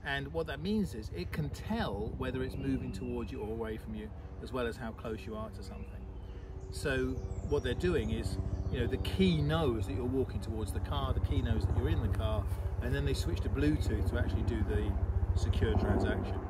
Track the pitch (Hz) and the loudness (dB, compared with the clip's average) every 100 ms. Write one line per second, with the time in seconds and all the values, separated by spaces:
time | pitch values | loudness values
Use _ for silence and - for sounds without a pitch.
0 | 147 139 143 165 160 143 170 214 180 113 | -2 -4 -2 -4 -4 -4 0 0 0 -4
1 | 110 - 175 - 147 - - 226 160 101 | -8 -8 -6 -4 -4 -6 -4 -2 -2 -2
2 | - 127 127 127 127 139 135 127 127 - | -4 -4 -4 -2 -4 -2 -2 -2 -2 -6
3 | 127 120 110 127 107 113 110 110 117 107 | -4 -4 -4 -6 -6 -4 -4 -6 -6 -8
4 | 107 - - - 113 123 120 107 117 107 | -8 -10 -12 -10 -6 -2 -2 -4 -8 -8
5 | 120 107 - 107 110 101 101 104 101 98 | -6 -6 -6 -6 -8 -8 -10 -10 -10 -10
6 | - - - - - - - - 156 131 | -10 -10 -10 -10 -10 -10 -8 -4 -2 0
7 | 131 127 - - - 143 131 120 180 156 | 0 -2 -4 -6 -2 0 0 0 2 2
8 | 110 117 113 - - - - 127 117 190 | 0 -2 -2 -2 -2 -2 -2 0 0 0
9 | - - 190 160 147 165 147 113 95 95 | 0 4 6 6 4 4 4 2 0 0
10 | 123 131 120 - - 113 104 - - 147 | 0 2 0 -2 -4 -2 -2 -2 0 0
11 | 135 120 - 143 120 113 - - 151 160 | 4 4 4 4 4 4 4 4 4 4
12 | - - 95 107 95 - - - 120 139 | 4 2 2 2 0 -2 -2 0 0 2
13 | 143 131 - - - 131 147 151 - 127 | 2 2 2 0 0 4 4 4 2 2
14 | - 117 - 113 107 117 101 104 104 98 | 2 2 2 2 2 2 2 2 2 2
15 | - - - - - - 110 98 - 95 | 2 2 2 2 2 4 4 4 4 4
16 | 95 104 92 - | 2 0 0 -4